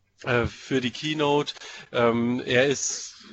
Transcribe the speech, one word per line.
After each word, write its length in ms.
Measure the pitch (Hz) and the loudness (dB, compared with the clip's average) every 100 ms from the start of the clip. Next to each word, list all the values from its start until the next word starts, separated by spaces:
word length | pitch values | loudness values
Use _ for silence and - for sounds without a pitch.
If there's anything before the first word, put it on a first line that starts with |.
| _ _ | _ _
äh, 220 | - 120 113 | -2 0 0
für 340 | - - 135 | -6 -2 0
die 100 | 123 | 0
Keynote. 640 | - 156 156 147 143 143 - - - - | -4 -4 0 2 2 0 -8 -14 -16 -6
Ähm, 500 | 123 120 117 117 123 | 2 4 4 0 0
er 220 | 131 123 139 | 0 2 4
ist, 580 | 131 - - - - - | 2 -2 -6 -10 -16 -18